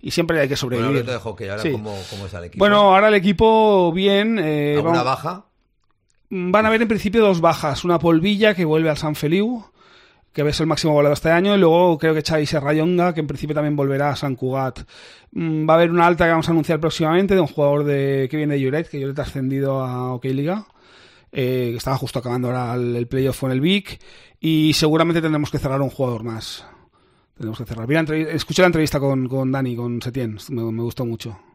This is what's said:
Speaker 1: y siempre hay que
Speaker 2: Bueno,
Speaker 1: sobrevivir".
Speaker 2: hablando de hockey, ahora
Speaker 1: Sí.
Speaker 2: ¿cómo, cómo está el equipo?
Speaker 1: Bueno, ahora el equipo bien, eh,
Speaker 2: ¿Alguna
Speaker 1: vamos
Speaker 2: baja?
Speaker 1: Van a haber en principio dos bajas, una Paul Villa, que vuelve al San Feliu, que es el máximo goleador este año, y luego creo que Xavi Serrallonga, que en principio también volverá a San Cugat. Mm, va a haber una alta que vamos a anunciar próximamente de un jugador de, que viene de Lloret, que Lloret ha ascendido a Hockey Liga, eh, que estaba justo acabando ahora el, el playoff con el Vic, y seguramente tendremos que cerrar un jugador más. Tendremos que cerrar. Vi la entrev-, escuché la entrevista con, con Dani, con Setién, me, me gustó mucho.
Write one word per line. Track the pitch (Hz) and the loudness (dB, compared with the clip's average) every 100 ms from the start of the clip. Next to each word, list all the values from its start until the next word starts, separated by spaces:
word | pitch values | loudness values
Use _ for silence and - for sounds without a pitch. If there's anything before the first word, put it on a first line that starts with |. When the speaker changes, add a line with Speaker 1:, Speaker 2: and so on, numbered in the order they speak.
Speaker 1:
y | - | -4
siempre | - 165 165 | -4 0 0
hay | 135 | 0
que | 139 | 0
Speaker 2:
Bueno, | |
Speaker 1:
sobrevivir". | 127 120 117 | -2 -2 0
Speaker 2:
hablando | 139 120 | 0 -2
de | 120 | -6
hockey, | 117 101 98 | -8 -10 -8
ahora | 101 | -6
Speaker 1:
Sí. | 156 | -4
Speaker 2:
¿cómo, | 123 107 101 92 | -4 -6 -10 -10
cómo | 101 98 | -12 -12
está | 95 | -12
el | 87 | -12
equipo? | - | 2
Speaker 1:
Bueno, | 202 208 202 190 | 4 6 8 8
ahora | 214 | 6
el | 208 | 4
equipo | 185 180 220 220 220 196 175 | 4 4 4 6 6 4 4
bien, | 165 196 196 214 226 | 2 2 2 2 0
eh, | 156 151 147 147 | 0 0 0 0
Speaker 2:
¿Alguna | 160 170 | 2 0
Speaker 1:
vamos | 123 | 0
Speaker 2:
baja? | 131 156 185 _ _ _ _ _ _ _ _ _ | -2 -6 -10 _ _ _ _ _ _ _ _ _
Speaker 1:
Van | 190 180 202 220 | -6 0 2 2
a | |
haber | 220 | 2
en | 226 | 2
principio | 220 208 226 | 0 0 2
dos | 214 175 | 4 4
bajas, | 165 151 156 131 175 | 2 2 -2 -4 0
una | 170 | 2
Paul | 165 160 | 4 2
Villa, | 185 202 214 185 | 2 2 2 2
que | 165 | 0
vuelve | 156 160 | 2 0
al | 143 | -2
San | 156 151 | -4 -4
Feliu, | 151 180 214 240 - _ _ - _ _ _ | -2 0 0 -4 -12 _ _ -20 _ _ _
que | - 147 | -4 -4
es | 143 | -2
el | 160 | -2
máximo | 147 165 | 0 2
goleador | 151 147 147 | 4 2 2
este | 160 | 2
año, | 165 196 202 | 2 2 4
y | |
luego | 170 165 180 160 | 4 6 4 2
creo | 160 | 0
que | 156 | 0
Xavi | 147 160 147 | 0 -2 0
Serrallonga, | 151 139 156 160 180 175 | -2 0 0 2 2 0
que | 165 | -2
en | 147 | -6
principio | 143 143 | -6 -4
también | 151 147 147 | -2 -2 -2
volverá | 139 139 143 | -2 0 -2
a | 139 | -2
San | 147 131 | -6 -4
Cugat. | 127 135 135 - - - - - _ | -4 -4 -4 -8 -18 -20 -20 -20 _
Mm, | - 165 156 156 | -6 -4 -2 4
va | |
a | 160 | 4
haber | 170 | 6
una | 175 170 | 4 4
alta | 170 170 | 4 2
que | |
vamos | 165 160 | 2 2
a | |
anunciar | 165 147 156 | 0 2 0
próximamente | 160 - 156 170 196 196 | -2 0 2 2 2 2
de | |
un | 151 | 0
jugador | - 143 147 147 | 0 2 2 0
de, | 139 139 135 131 | 0 0 -2 -2
que | 156 | -2
viene | 151 143 | -2 0
de | |
Lloret, | 131 147 165 | -2 -2 -6
que | 147 | -8
Lloret | 139 139 | -6 -6
ha | |
ascendido | 127 139 131 135 139 135 | -8 -6 -4 -2 -2 -2
a | 131 127 127 | -4 -6 -6
Hockey | 127 131 | -6 -4
Liga, | 131 147 202 - _ _ - - _ _ | -4 -2 -6 -8 _ _ -20 -20 _ _
eh, | - 127 127 123 | -4 -2 -2 -2
que | 117 | -4
estaba | - 135 | -4 -4
justo | 127 135 | -4 -8
acabando | 120 123 123 | -6 -4 -4
ahora | 127 123 | -4 -4
el, | 127 120 120 | -4 -4 -4
el | 120 | -4
playoff | 131 135 127 | -2 -2 -2
con | 135 | -2
el | 131 | 0
Vic, | 156 202 - - - - _ _ | 2 0 -2 -18 -20 -20 _ _
y | 156 156 156 | -2 2 2
seguramente | 151 156 160 165 165 | 2 2 2 2 0
tendremos | 160 151 147 | 0 -2 -2
que | 151 | -4
cerrar | 139 135 | -4 -2
un | 135 | -4
jugador | - 127 117 | -4 -4 -4
más. | 117 113 - - - - _ _ _ _ _ _ | -8 -10 -12 -16 -18 -20 _ _ _ _ _ _
Tendremos | 110 113 | -10 -10
que | 117 | -10
cerrar. | 113 113 | -8 -2
Vi | 156 | 0
la | |
entrev-, | 156 156 156 | 0 -2 -2
escuché | 160 - 160 | -4 -4 2
la | 180 | 4
entrevista | 165 151 147 | 4 0 0
con, | 139 135 127 | 0 0 -2
con | 135 131 | -2 -2
Dani, | 135 131 117 | -2 -4 -4
con | 120 120 | -6 -6
Setién, | 123 123 117 107 - | -6 -6 -8 -8 -10
me, | 127 113 | -6 -6
me | 113 | -4
gustó | 117 113 123 | -6 -6 -8
mucho. | 113 117 98 _ | -8 -12 -16 _